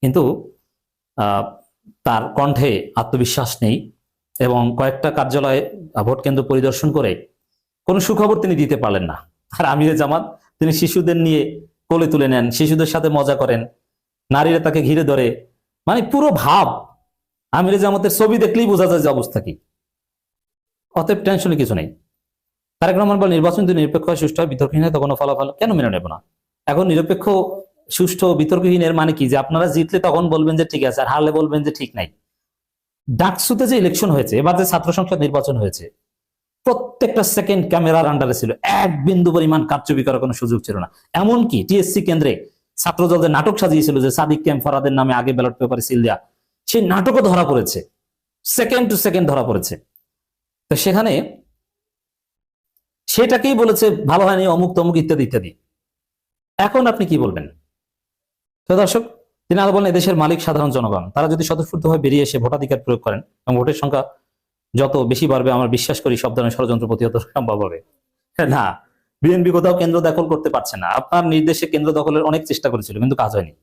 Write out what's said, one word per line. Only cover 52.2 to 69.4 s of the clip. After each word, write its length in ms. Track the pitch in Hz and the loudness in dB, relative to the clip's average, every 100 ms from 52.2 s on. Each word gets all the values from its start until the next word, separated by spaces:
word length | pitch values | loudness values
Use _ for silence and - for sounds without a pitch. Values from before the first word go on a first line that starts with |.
| _ _ _ _ _ _ _ _ - | _ _ _ _ _ _ _ _ -6
সেটাকেই 480 | - 233 254 269 | 0 2 2 2
বলেছে 360 | 254 226 214 220 | 2 2 4 2
ভালো 340 | 185 135 165 | 2 0 2
হয়নি, 220 | 190 190 185 | 2 2 2
অমুক 300 | 170 180 180 | 2 0 0
তমুক 200 | 175 165 | 0 0
ইত্যাদি 280 | 156 156 | 0 0
ইত্যাদি। 300 | 131 117 90 - _ _ _ _ _ _ _ _ _ - | 0 -2 -6 -16 _ _ _ _ _ _ _ _ _ -4
এখন 280 | 202 262 247 | 0 2 2
আপনি 200 | 226 180 | 0 0
কি 120 | 156 | 0
বলবেন? 300 | 120 87 76 _ _ _ _ _ _ _ _ _ _ _ _ | -2 -4 -12 _ _ _ _ _ _ _ _ _ _ _ _
তো 80 | 180 | 0
দর্শক, 260 | 202 233 233 - _ _ _ | 2 0 -4 -16 _ _ _
তিনি 120 | 175 | 0
আরো 120 | 196 | 2
বলেন, 140 | 196 196 | 2 2
"এদেশের 300 | 175 180 170 | 2 2 0
মালিক 260 | 151 165 | 0 0
সাধারণ 280 | 160 147 151 | -2 -2 0
জনগণ, 400 | 131 113 98 90 | 0 -2 -2 -4
তারা 180 | 139 156 | -2 -2
যদি 160 | 160 | 0
স্বতঃস্ফূর্তভাবে 540 | 160 165 156 165 156 160 | -2 -4 -4 -4 0 0
বেরিয়ে 240 | 139 143 | 2 2
এসে 160 | 143 139 | 0 0
ভোটাধিকার 400 | 120 147 139 135 | -2 -2 -2 -4
প্রয়োগ 240 | 123 120 | -2 -2
করেন 160 | - 95 | -2 -6
এবং 380 | - _ - 123 | -8 _ -2 0
ভোটের 180 | 123 | 0
সংখ্যা 300 | 147 143 135 135 - _ _ _ _ _ 117 | -2 -2 -2 -4 -10 _ _ _ _ _ 0
যত 200 | 135 139 | 0 2
বেশি 300 | 120 123 156 | 0 0 2
বাড়বে, 260 | 131 127 | 2 2
আমার 160 | 127 123 | 0 0
বিশ্বাস 320 | 123 - 143 | 0 -2 -4
করি 160 | - 117 | -2 -2
সব 200 | 123 117 | -2 -2
ধরনের 140 | 120 | -2
ষড়যন্ত্র 360 | - 123 117 113 | 0 -2 0 -2
প্রতিহত 300 | 113 117 117 | -2 0 -2
সম্ভব 480 | - - 117 104 | -4 -6 -2 -2
হবে।" 180 | 101 82 _ _ _ _ _ - 156 | -4 -6 _ _ _ _ _ -4 0
না, 280 | 135 101 - _ _ _ _ | 0 -2 -6 _ _ _ _
বিএনপি 280 | 147 180 | 2 2